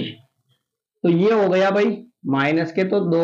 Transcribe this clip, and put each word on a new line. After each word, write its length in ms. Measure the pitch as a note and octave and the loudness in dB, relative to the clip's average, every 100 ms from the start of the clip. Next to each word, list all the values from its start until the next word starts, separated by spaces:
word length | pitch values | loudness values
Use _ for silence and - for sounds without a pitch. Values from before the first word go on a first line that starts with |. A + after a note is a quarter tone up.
| - - _ _ _ _ _ _ _ _ | -8 -14 _ _ _ _ _ _ _ _
तो 60 | F3 | 0
ये 220 | E3+ G3+ | 2 2
हो 140 | A3+ F#3+ | 2 2
गया 220 | F#3 G3 | 2 0
भाई 260 | G3+ G#3 - - _ - | 0 0 -4 -12 _ -4
minus 440 | C3+ C#3 D#3+ E3 | -2 0 0 -2
के, 120 | - | -2
तो 160 | F#3+ G3+ | -2 0
दो 220 | F3 E3 | 0 0